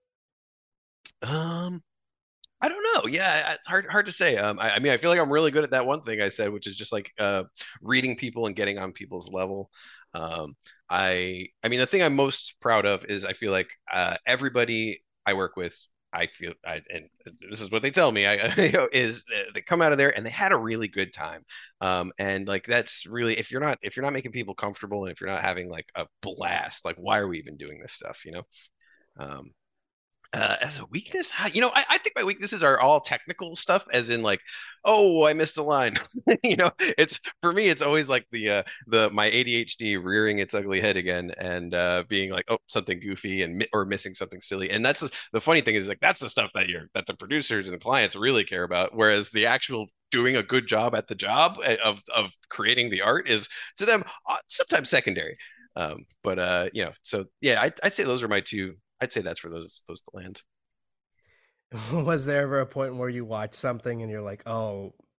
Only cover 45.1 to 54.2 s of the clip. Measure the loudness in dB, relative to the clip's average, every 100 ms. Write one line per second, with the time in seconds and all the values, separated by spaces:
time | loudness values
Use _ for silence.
45.1 | -6 -6 -2 4 4 4 2 0 0 0
46.1 | 2 0 -2 -2 -2 -2 -4 -6 -8 -6
47.1 | -10 -4 -4 -2 -2 -4 -6 0 2 2
48.1 | 0 2 2 0 -2 0 0 0 4 4
49.1 | 4 2 2 4 2 0 -6 -8 _ _
50.1 | 0 2 2 2 0 2 2 2 0 -4
51.1 | -6 0 2 2 2 0 2 0 -2 -2
52.1 | -2 -2 -6 -14 -2 2 2 0 0 2
53.1 | 0 2 0 0 -8 -10 -2 2 2 0
54.1 | -8